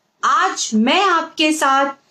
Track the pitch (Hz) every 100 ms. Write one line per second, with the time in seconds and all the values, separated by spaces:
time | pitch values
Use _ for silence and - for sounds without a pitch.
0 | _ _ 233 294 370 339 - 220 233 330
1 | 392 330 320 - 311 311 285 269 277 -
2 | _